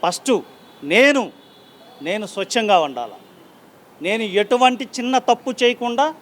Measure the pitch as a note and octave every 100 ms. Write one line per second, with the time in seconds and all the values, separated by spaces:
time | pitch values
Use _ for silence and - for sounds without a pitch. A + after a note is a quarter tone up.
0 | E3 F3+ - A3 - - - - C#3+ F#3+
1 | C#4 C#4 F#3+ - - _ - - - -
2 | D3 G#3 G#3 - G3 B3 G#3+ F#3+ D3+ B2
3 | A#2 F#2+ - - - - _ _ _ -
4 | E3 A3 A3 F#3+ G#3 B3 B3+ B3 B3+ -
5 | B3 B3+ B3+ A3+ - B3+ B3 A#3+ A#3+ A#3+
6 | D4 D#4